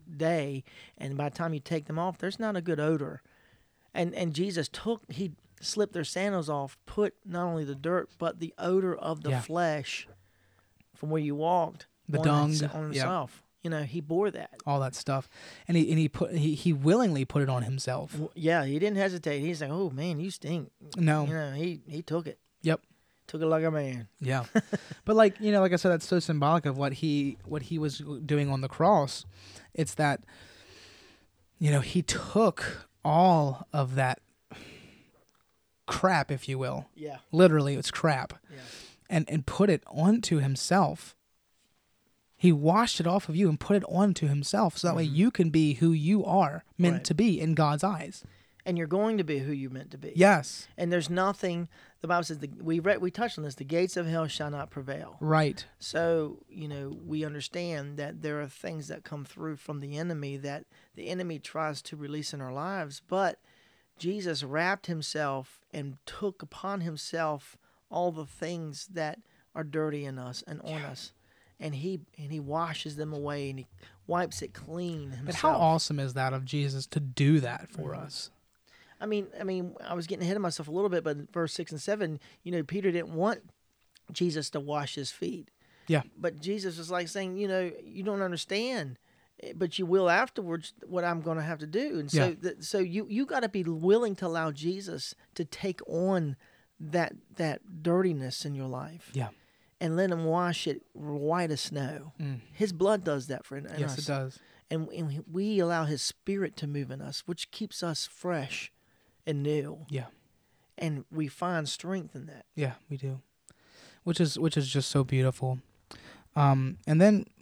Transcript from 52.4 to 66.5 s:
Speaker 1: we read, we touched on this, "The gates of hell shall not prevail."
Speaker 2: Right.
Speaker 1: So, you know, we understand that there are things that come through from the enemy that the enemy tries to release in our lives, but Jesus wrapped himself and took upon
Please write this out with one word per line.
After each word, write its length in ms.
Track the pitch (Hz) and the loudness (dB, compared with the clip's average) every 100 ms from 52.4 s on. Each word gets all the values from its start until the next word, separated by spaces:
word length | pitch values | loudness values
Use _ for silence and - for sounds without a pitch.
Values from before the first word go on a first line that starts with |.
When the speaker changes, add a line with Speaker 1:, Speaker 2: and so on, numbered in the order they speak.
| 143 147 | -8 -8
Speaker 1:
we 180 | 165 165 | -2 0
read, 180 | 180 202 | 2 2
we 100 | 180 | 0
touched 260 | 208 240 - | -2 -4 -4
on 80 | 151 | -8
this, 100 | 135 | -8
"The 80 | |
gates 320 | 139 165 180 180 | -2 0 2 0
of 100 | 165 | -2
hell 200 | 165 160 | 0 -2
shall 240 | - 147 | -4 -6
not 180 | 143 139 | -6 -8
prevail." 460 | 143 135 147 - - | -8 -8 -8 -10 -4
Speaker 2:
Right. 440 | 151 156 151 143 - _ | 4 4 4 0 -10 _
Speaker 1:
So, 600 | - 165 170 165 151 - - | -4 0 2 2 0 -6 -16
you 180 | 180 151 | -12 -10
know, 260 | 143 139 - 165 | -8 -10 -10 -6
we 180 | 156 | -4
understand 720 | 156 147 - 175 175 151 143 147 | -4 -6 -8 -6 -4 -6 -6 -6
that 260 | 147 165 | -8 -6
there 200 | 151 147 | -6 -4
are 60 | 143 | -6
things 420 | - 180 160 147 | -10 -8 -8 -8
that 160 | 156 - | -12 -10
come 180 | 147 | -12
through 320 | 131 - 160 147 | -12 -10 -10 -8
from 240 | - 147 | -8 -10
the 180 | 139 147 | -8 -6
enemy 380 | 175 156 143 139 | -4 -4 -6 -6
that 280 | 143 147 - _ _ - | -8 -8 -12 _ _ -14
the 120 | - | -8
enemy 320 | 180 180 151 | -6 -6 -8
tries 420 | - 156 156 143 | -8 -4 -4 -4
to 120 | - 151 | -10 -12
release 380 | 143 151 143 | -8 -8 -8
in 80 | 143 | -8
our 100 | 131 | -8
lives, 500 | 135 170 196 147 139 - | -6 -6 -6 -8 -12 -4
but 320 | 185 185 - _ _ _ _ _ _ | 0 0 0 _ _ _ _ _ _
Jesus 460 | 165 208 180 147 | -4 -2 -2 -4
wrapped 440 | 135 151 175 196 - | -2 -2 0 -2 -4
himself 760 | 165 147 151 147 135 131 - _ | -6 -4 -4 -2 -4 -8 -18 _
and 220 | 151 143 131 - | -10 -10 -12 -14
took 360 | - 208 - | -6 -6 -6
upon 380 | 160 | -14